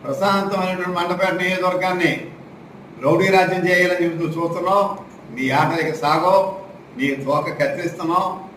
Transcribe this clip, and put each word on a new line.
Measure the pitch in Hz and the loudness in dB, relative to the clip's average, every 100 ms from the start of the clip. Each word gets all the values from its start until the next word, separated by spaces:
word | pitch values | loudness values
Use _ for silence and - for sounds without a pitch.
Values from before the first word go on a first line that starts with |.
ప్రశాంతమైనటువంటి | - 180 196 196 196 196 185 185 180 | -6 0 2 2 0 -2 -2 -2 -4
మండపేట | 175 175 180 185 175 | -2 -2 0 0 0
నియోజకవర్గాన్ని | 185 185 185 170 185 180 160 - - - - - - - - - | 0 0 0 0 0 2 0 0 -8 -16 -18 -20 -20 -20 -18 -2
రౌడీ | - 175 190 | 2 4 6
రాజ్యం | 190 175 180 175 | 4 4 2 2
చేయాలని | 180 180 175 | 4 4 2
చెప్పి | 170 160 160 | 0 0 -4
నువ్వు | 165 | -2
చూస్తున్నావు. | 165 175 180 202 202 - - - - | -4 -2 2 2 2 -4 -12 -18 -14
నీ | 117 131 | -4 0
ఆటలు | 139 156 165 160 | 2 2 0 -2
ఇక | |
సాగో, | - 147 160 180 190 190 - - - - 120 | -2 0 2 6 4 4 -4 -14 -18 -16 -4
నీ | 139 | -2
తోక | 135 127 120 - | -2 0 0 -2
కత్తిరిస్తున్నావు. | - 139 - 170 - 165 180 190 185 - | -2 -2 -2 -6 -4 0 0 0 -6 -14